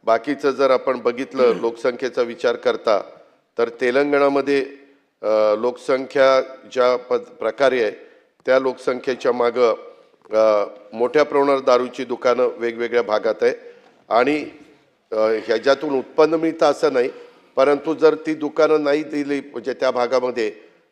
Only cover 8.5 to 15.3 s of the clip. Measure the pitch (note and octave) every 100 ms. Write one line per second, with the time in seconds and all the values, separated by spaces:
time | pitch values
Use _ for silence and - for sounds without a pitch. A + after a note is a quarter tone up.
8.5 | C3 C3 B2 - B2 C3+ B2 C3 A#2+ A#2+
9.5 | A#2 A#2 G#2 - - _ _ - A2 A2
10.5 | G#2 G2 - - A2 A#2+ D3+ D3 D3 C#3
11.5 | C#3 C3 B2 B2+ B2 A#2+ A#2+ B2+ A#2+ B2
12.5 | A2 A#2 A#2 A#2+ A#2+ G#2 G#2+ A2 G#2+ A#2+
13.5 | - - - _ _ _ A2+ B2+ D3+ -
14.5 | - - _ _ _ _ A2 A2